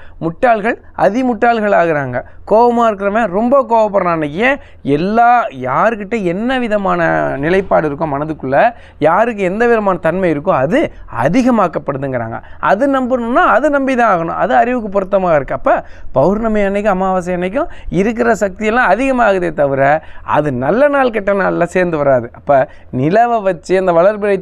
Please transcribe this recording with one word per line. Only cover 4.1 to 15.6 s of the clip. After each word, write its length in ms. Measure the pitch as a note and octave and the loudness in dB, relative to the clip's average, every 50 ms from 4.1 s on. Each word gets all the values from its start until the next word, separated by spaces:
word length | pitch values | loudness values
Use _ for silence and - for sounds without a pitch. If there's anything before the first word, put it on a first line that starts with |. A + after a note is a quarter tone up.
| E3+ D#3+ D#3 C#3+ | 0 -2 -2 -4
ஏன்? 280 | C#3+ E3+ A3+ C4 C#4 C#4 - - - - - C3+ C#3+ | -4 -2 0 0 0 -2 -6 -16 -20 -10 -4 -2 0
எல்லா, 340 | C#3+ E3+ G3 G#3+ A#3 A#3+ A#3+ B3 A#3+ G#3+ C3 C3 C3+ B2 | 0 0 0 2 4 4 4 4 4 2 -2 -6 -8 -6
யாருக்கிட்ட 540 | B2 C3 D#3 F3+ A3 A#3 G3+ G#3 F#3 A#3 A#3 F#3+ | -4 0 2 2 0 0 -2 -6 -6 -4 -4 -2
என்ன 360 | F3 E3 F#3+ A3+ B3 C4 B3+ | -2 -2 -2 -2 -2 -2 -2
விதமான 500 | B3 A3+ G#3+ G#3 G3 F#3 F3+ F3 E3+ D#3+ E3 D#3 D3+ C#3+ C#3 | -2 -2 -2 -2 0 0 0 0 0 0 0 0 -2 -2 -4
நிலைப்பாடு 500 | C3+ C#3 D#3+ F3+ F#3+ G3 - F#3+ F3 E3 D3+ | -4 -2 0 0 0 0 2 0 0 0 0
இருக்கோ 180 | C#3+ C#3+ E3 D#3 C#3 | -4 -4 -4 -4 -4
மனதுக்குள்ள, 460 | C#3 D3 D#3 D#3+ - - C3 C3+ D3 F#3+ A#3+ A#3+ - - - - - | -4 -4 -6 -8 -8 -6 -2 2 2 2 2 0 -4 -18 -18 -8 -2
யாருக்கு 440 | C#3+ D3+ E3 F#3+ A3+ A#3+ A#3 G3+ G3 | 0 2 2 2 0 0 -2 -2 -2
எந்த 240 | F3 F#3 G#3+ A#3+ | -2 0 0 2
விதமான 360 | A#3+ A#3+ A3 G#3+ G3 F#3 E3+ - | 2 2 2 2 0 -2 0 0
தன்மை 220 | E3 D#3+ F#3 F#3+ E3+ D#3 | -2 -2 0 0 0 0
இருக்கோ 180 | D3 D3 F#3+ F3 C#3+ B2+ | -2 0 0 0 0 0
அது 160 | C#3 G3 C#4+ E4 - - - - - - A#2 A#2 | 0 0 0 0 0 -4 -10 -16 -12 -6 -2 -2
அதிகமாக்கப்படுதுங்கிறாங்க. 1160 | D3+ E3+ F3+ - - B3 A3 G3 F3 - E3 C#3 - C#3+ C3+ C#3 C#3 C3 B2 A#2 A2+ A#2 A#2 - - - - | 0 2 2 2 2 2 2 2 0 -2 -4 -6 -6 -6 -6 -4 -4 -4 -4 -4 -6 -8 -10 -12 -14 -12 -4
அது 260 | - D3+ F3+ G3+ C4+ C#4 | 0 0 2 2 2 0
நம்பணும்னா 560 | C4+ C4 B3+ A#3 C4 B3 A#3 A3+ A#3+ D#4 F4+ - G3+ | 0 0 0 0 -2 -2 -2 0 0 2 2 2 2
அதை 160 | G#3 C#4+ D#4 | 2 2 2
நம்பி 260 | C#4+ C#4+ C#4 C4 C4+ | 0 0 0 0 0
தான் 160 | A#3 A#3+ A3 G3 | 2 2 2 2
ஆகணும். 260 | E3+ E3 E3 E3+ - D#3+ | 0 -2 -4 -4 -2 -2
அது 120 | G3 B3+ | 0 2
அறிவுக்கு 360 | B3 A#3 A#3+ B3+ B3+ G#3+ G#3+ F#3 | 2 2 2 0 -4 -4 -2 -4
பொருத்தமாக 420 | G3 F#3+ F#3 - G3 F#3 F3+ E3 D3 | -4 -2 0 -2 0 0 2 0 0
இருக்கு. 180 | C3 - D3 C3 | 0 -2 -6 -4